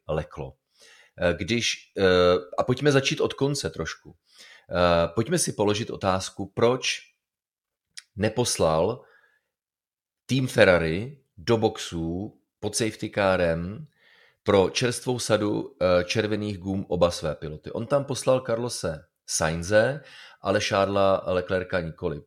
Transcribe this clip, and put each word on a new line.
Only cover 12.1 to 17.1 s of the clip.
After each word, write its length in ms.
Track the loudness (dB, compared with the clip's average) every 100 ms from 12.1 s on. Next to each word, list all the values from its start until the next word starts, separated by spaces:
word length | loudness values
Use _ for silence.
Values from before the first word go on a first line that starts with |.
| -6 -8 -14 _ _
pod 160 | -8 -4
safety 340 | -4 -4 -6
kárem 760 | 0 2 2 2 0 -6 -10 -16 _ _ _ _ _
pro 280 | 4 4 4
čerstvou 480 | 2 -2 -2 -4 -4
sadu, 580 | 0 0 2 -2 -6 -2
eh, 240 | 2 2
červených 540 | 2 -2 0 -2 -4 -6
gum 280 | -4 -6 -4
oba 220 | 2 2